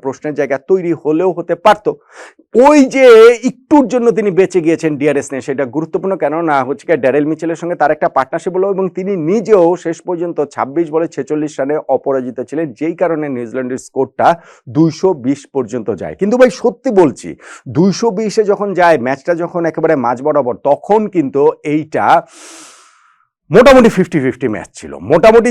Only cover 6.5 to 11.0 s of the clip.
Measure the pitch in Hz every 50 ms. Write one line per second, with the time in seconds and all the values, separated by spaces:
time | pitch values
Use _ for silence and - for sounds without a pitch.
6.5 | 143 139 127 127 139 - - - 165 139 117 131 123 147 147 151 160 156 175 165
7.5 | 165 151 175 170 175 143 151 143 156 - 180 160 - 139 131 - - 165 - 190
8.5 | 180 185 190 202 196 185 190 180 175 185 190 196 202 180 147 160 202 233 185 190
9.5 | 214 185 170 170 180 170 - 165 165 - - - 180 165 175 170 156 156 147 139
10.5 | - 120 117 127 139 170 170 147 151 160